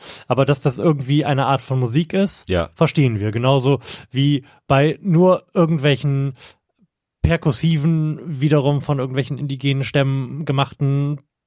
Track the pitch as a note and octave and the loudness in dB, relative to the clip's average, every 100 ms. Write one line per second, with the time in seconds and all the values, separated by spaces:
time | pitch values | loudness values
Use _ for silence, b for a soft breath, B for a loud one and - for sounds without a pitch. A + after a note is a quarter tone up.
0 | B B B B2 C3+ C#3+ D3 - E3+ C#3+ | B B B 0 0 0 -2 0 0 0
1 | B2+ D3 D3 C3+ C3+ C#3 - C3 B2 C#3 | 0 0 0 0 0 -2 -2 -2 0 0
2 | D#3 F#3+ G3 - - F2+ E2 - D#3+ - | 0 0 -2 -4 -4 -2 -2 -2 0 2
3 | C3 G#2 G#2+ G#2+ B2+ C#3 B2+ C3 B B | 2 0 -2 0 2 2 2 0 B B
4 | B B2+ C#3+ C#3 - b - C3+ D3+ - | B -2 0 0 -4 b 0 2 2 0
5 | G3 E3 F#3 F#3 - G3+ E3 D#3+ D3 C3 | 0 4 4 2 0 0 0 2 0 0
6 | D3 C#3 C#3 C3 B B _ _ _ _ | 0 -2 -2 -6 B B _ _ _ _
7 | _ _ D#3 E3 D#3 - E3 D#3+ D#3+ D#3+ | _ _ 0 0 0 0 0 2 2 0
8 | D#3 D#3 E3 C3+ D3 D3+ C3+ C#3+ C#3 C#3+ | -2 -6 -8 -2 2 2 2 0 0 -2
9 | C3 C3 C3 B2+ C#3+ C3+ C#3 C3+ C3 D3 | -2 -4 -4 -4 -6 -4 -2 -2 0 0
10 | C3+ C3+ B2 C#3 D3+ C3+ C3+ - C#3 C#3 | 0 0 -4 -6 -2 -2 -2 -2 -2 0
11 | C#3+ C#3+ - _ | -2 -6 -12 _